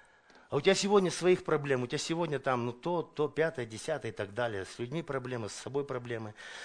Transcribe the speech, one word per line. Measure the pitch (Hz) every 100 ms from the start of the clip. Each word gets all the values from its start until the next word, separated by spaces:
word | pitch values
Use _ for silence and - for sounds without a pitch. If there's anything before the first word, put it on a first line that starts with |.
| - - _ - -
А | 139
у |
тебя | 180 190
сегодня | 202 202 180
своих | - 175 180 -
проблем, | 156 143 131
у | 123
тебя | 147
сегодня | - 165 170 139
там, | - 127 120
ну, |
то, | 117 170 175
то, | 156 - 147
пятое, | - 160 156 123
десятое | 110 - 147 117
и |
так | 104 101
далее. | 104 120 101 92
С | -
людьми | 120 160
проблемы, | 156 135 123 123 104
с |
собой | - - 139 139
проблемы | 127 120 117 110 104 - -